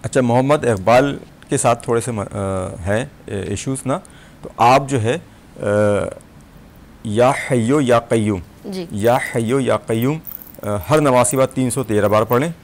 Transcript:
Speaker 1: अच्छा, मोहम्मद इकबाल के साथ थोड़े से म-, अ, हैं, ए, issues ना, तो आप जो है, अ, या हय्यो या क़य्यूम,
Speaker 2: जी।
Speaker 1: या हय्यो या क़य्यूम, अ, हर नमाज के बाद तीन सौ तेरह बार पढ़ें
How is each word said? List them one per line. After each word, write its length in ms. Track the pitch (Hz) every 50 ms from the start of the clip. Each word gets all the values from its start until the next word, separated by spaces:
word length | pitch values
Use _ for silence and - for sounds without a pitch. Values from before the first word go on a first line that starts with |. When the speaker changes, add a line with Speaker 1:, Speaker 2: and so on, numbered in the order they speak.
| -
Speaker 1:
अच्छा, 180 | - - 135
मोहम्मद 420 | 127 120 117 123 127 139 147 151 131
इकबाल 560 | 120 113 98 92 107 117 127 143 143 139 - - - - - - -
के 80 | 147 135
साथ 180 | - 127 117
थोड़े 240 | 117 - - 117 117
से 120 | - 127
म-, 120 | 117 107 98
अ, 20 | - - 110 98 95 95 95 92 95 104 -
हैं, 300 | 82 98 101 113 139 147 - - - -
ए, 180 | - 135 - -
issues 300 | - - - 135 135 - -
ना, 100 | 127 143 190 - - - - - - - -
तो 80 | - - - -
आप 260 | 110 120 131 143 143
जो 120 | 135 139 131
है, 240 | 104 113 139 175 - - - - - - - -
अ, 560 | - 104 104 104 107 104 101 98 - - - - - - - - - - - - - - - - - - - - -
या 280 | 113 104 110 120 131 139 - - -
हय्यो 300 | 127 120 110 113 139 156
या 180 | 139 120 120 117
क़य्यूम, 440 | 117 - 123 117 104 107 104 90 82 - - - -
Speaker 2:
जी। 220 | 202 190 185 175 -
Speaker 1:
या 280 | - 101 101 117 123 131 - - -
हय्यो 260 | 120 117 107 131 139
या 160 | 131 117 110
क़य्यूम, 440 | 104 - - 113 113 120 135 151 160 - - - - - - - - -
अ, 140 | 104 104 101 - -
हर 120 | 151 156
नमाज 300 | 151 139 127 123 120 -
के 60 | -
बाद 120 | 131 131 127
तीन 220 | - 135 131 123
सौ 120 | 117 139
तेरह 260 | 127 110 107 104 95 95
बार 160 | 104 107 110
पढ़ें 300 | 107 123 120 143 170 165 -